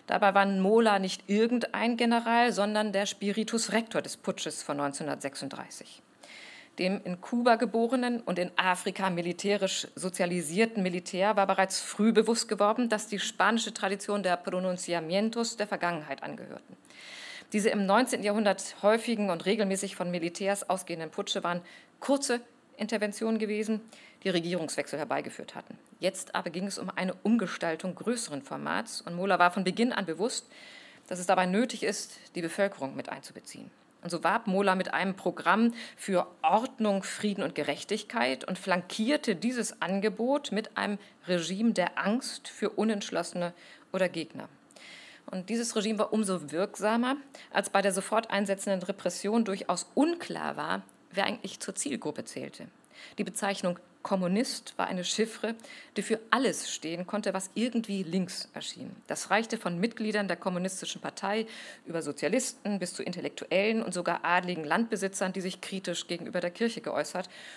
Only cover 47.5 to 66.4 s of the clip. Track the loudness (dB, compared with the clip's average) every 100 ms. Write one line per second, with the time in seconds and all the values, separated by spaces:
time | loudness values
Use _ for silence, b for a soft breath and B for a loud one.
47.5 | 0 2 4 4 2 0 0 2 0 0
48.5 | -2 0 -2 -2 -2 -2 -2 0 2 2
49.5 | -2 -2 -2 0 4 4 2 -4 -4 -4
50.5 | -4 -2 -4 -6 -20 -8 -2 0 -2 -8
51.5 | -8 -8 -6 -4 -4 -6 -8 -10 -10 -10
52.5 | -12 -18 _ -20 B B -6 -4 -2 -2
53.5 | 0 -2 -2 -10 _ -2 0 2 2 0
54.5 | -4 -8 -2 0 0 -2 0 0 0 -6
55.5 | -6 B B B -4 -2 -2 4 4 4
56.5 | 0 -4 -6 -6 -6 -4 -2 -2 -2 -4
57.5 | -2 0 0 -2 -4 0 0 0 -4 -10
58.5 | -10 -10 -10 -12 -12 -6 -4 2 2 2
59.5 | -2 -2 0 0 0 0 0 0 -2 -2
60.5 | 0 -2 -4 -8 -8 -8 -4 -2 0 -2
61.5 | B B B -6 -4 -4 -2 2 2 0
62.5 | -4 -2 -2 -2 -6 -6 -4 -6 -6 0
63.5 | 2 4 2 -2 -2 -2 0 2 2 2
64.5 | -4 0 2 2 0 -2 -2 -2 -2 -4
65.5 | -6 -8 -6 -4 -6 -6 -8 -4 -4